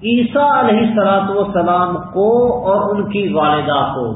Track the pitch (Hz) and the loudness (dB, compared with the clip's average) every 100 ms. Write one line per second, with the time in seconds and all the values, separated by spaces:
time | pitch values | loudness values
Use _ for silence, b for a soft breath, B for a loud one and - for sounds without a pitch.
0 | 214 240 233 285 285 269 240 214 233 220 | 0 0 0 2 2 2 2 2 2 2
1 | 196 196 196 202 202 185 170 180 180 170 | 2 2 0 -2 -2 0 0 0 0 -4
2 | - 180 208 240 247 - 185 202 208 208 | -6 -2 2 2 2 0 0 0 0 -2
3 | - 202 190 156 151 151 143 139 127 131 | -2 -2 -2 0 0 0 0 -2 -2 -4
4 | 120 | -6